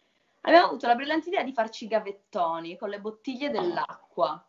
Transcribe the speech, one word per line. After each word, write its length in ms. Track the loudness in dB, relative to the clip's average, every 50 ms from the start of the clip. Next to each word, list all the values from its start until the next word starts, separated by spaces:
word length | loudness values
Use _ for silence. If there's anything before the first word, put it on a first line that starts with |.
| _ _ _ _ _ _ _ _
abbiamo 260 | 2 8 8 8 8 6
avuto 180 | 2 -2 2
la 80 | 2 2
brillante 340 | 2 2 0 -2 -2 -2 -2
idea 140 | -2 -2 -2
di 100 | -2 -2
farci 320 | -2 -2 -2 -4 -10 -8
i 40 | -2
gavettoni 920 | -2 -2 -2 -4 -10 -12 _ _ -4 -2 0 0 -2 -4 -6 -10 -10 -10
con 100 | -8 -10
le 120 | -8 -8
bottiglie 500 | -8 -10 -12 -8 _ -8 -6 -4 -4 -2
dell'acqua 920 | -2 -2 -2 -2 -2 -4 -6 -6 -10 -16 -20 _ _ -2 0 0 -2 -6 -12